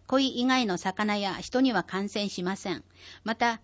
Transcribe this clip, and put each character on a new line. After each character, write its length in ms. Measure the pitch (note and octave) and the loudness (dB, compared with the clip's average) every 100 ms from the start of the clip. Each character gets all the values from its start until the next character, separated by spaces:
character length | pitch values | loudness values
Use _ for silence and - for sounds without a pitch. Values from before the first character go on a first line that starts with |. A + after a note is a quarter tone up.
| - | 0
鯉 340 | C4 C4 A#3+ | 2 2 2
以 60 | B3+ | 2
外 200 | C4 G#3+ | 4 2
の 120 | F3+ | 0
魚 380 | - - G#3 G#3 | -2 0 0 0
や 180 | G3 | -2
人 260 | D#3 - B3 | -4 -2 2
に 120 | C4 | 4
は 100 | F#3+ | 2
感 260 | - F#3+ G3+ | 0 -4 -2
染 200 | G#3+ G3+ | -2 -4
し 160 | - | -2
ま 100 | F3+ | -4
せ 180 | G3 G3 | -4 -6
ん。 100 | B2 - - - - | -8 -10 -20 -20 -10
ま 100 | G#3+ | -6
た、 260 | A3+ A#3+ A3+ | 0 0 0